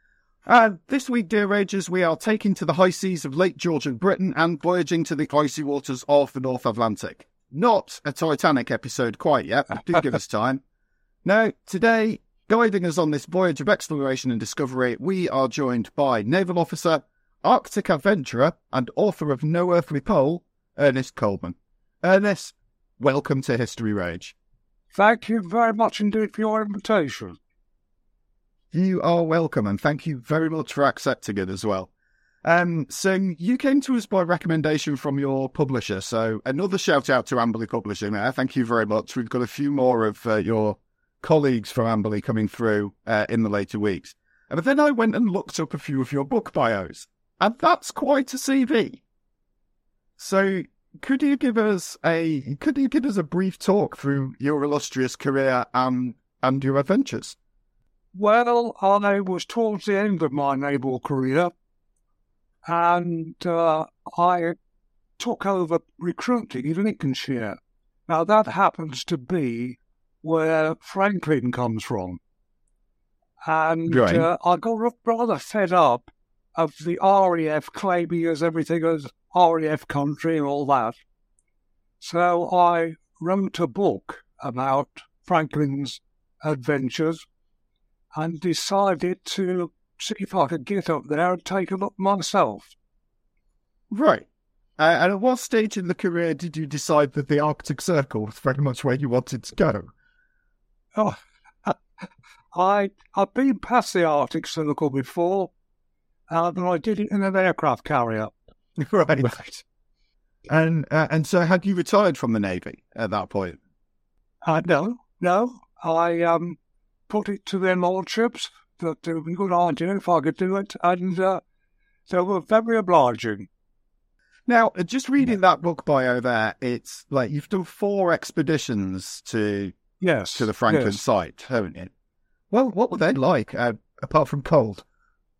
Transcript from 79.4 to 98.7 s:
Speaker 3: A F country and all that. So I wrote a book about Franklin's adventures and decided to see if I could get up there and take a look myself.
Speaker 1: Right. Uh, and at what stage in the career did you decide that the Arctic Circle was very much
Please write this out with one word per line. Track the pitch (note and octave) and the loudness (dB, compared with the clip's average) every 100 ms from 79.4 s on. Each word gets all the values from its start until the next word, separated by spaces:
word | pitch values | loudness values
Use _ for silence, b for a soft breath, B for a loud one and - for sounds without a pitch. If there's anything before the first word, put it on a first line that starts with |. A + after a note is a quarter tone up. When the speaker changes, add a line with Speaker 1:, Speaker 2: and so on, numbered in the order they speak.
| F3 E3 | 4 4
Speaker 3:
A | D#3 | 0
F | D3+ - | -4 -4
country | C#3+ C#3+ D3 E3 D#3+ | -2 -2 -2 -2 0
and | C#3+ | 0
all | C#3+ C#3 | -2 2
that. | C3 A2+ - _ _ _ _ _ _ _ _ _ _ | 2 0 -6 _ _ _ _ _ _ _ _ _ _
So | - E3+ F3 F3 E3+ | -6 0 2 2 0
I | F3+ F3 E3+ E3 D#3+ _ - | 4 4 4 -2 -6 _ -8
wrote | E3 G3 F#3+ - | -2 0 -2 -2
a | D#3+ | -2
book | D3+ G3 G2 - - _ - | 0 0 0 -8 -20 _ -14
about | C#3 A#2+ C3+ C3+ C#3+ - - _ | -8 -4 0 0 -2 -10 -20 _
Franklin's | - F3 D3+ D3+ C#3+ C#3 C3+ - _ _ _ _ | 0 0 2 -2 -2 -2 -8 -12 _ _ _ _
adventures | D#3 C#3+ B2 C#3+ C3 - D#3+ D#3+ - _ _ _ _ _ _ _ _ - | -6 -4 -2 -2 -2 -2 -2 -4 -10 _ _ _ _ _ _ _ _ -6
and | E3 D#3+ | -6 -4
decided | F3+ D#3+ - G3 G3 E3 F3+ F3+ | -2 -2 0 2 2 0 -2 -4
to | - - F#3 F#3 E3+ _ _ - | -6 -4 -2 -2 -4 _ _ -12
see | - A3 | -10 -8
if | F#3+ F#3 | -4 0
I | C#3+ | 0
could | E3 B2+ | -2 -4
get | G3+ - | -4 -2
up | D3+ A#2+ | -4 -2
there | D3 F3+ | 0 0
and | F3+ - | -2 -4
take | G3 F3 | -4 -4
a | F#3+ | -4
look | G3+ - | -6 -2
myself. | F#3+ G3 D#3 G3+ C3+ G2+ - _ _ _ _ _ _ _ _ _ _ _ - | 0 0 0 0 0 -2 -16 _ _ _ _ _ _ _ _ _ _ _ -10
Speaker 1:
Right. | G#3 D4+ B2+ - _ _ _ _ - | 0 2 2 -2 _ _ _ _ 2
Uh, | D#3 D3+ | 4 4
and | F3 | 2
at | G3+ | 2
what | B3 B3+ | 0 0
stage | - A3+ G#3+ G#3 | 0 0 0 -2
in | F3 | -4
the | F3+ | -2
career | F#3 E3+ E3+ | -2 0 -2
did | D3 F3 D#3 | -4 -6 -8
you | D3+ | -6
decide | C#3+ - D3+ C#3+ | -6 0 2 2
that | D3 C#3 | 0 0
the | D3 | 0
Arctic | D3+ D3 - C#3 | 0 -2 -6 -6
Circle | - D#3+ C#3 A2 G#2 | 0 0 0 -4 -6
was | - | -4
very | C3+ C3+ | -2 0
much | C#3+ | 0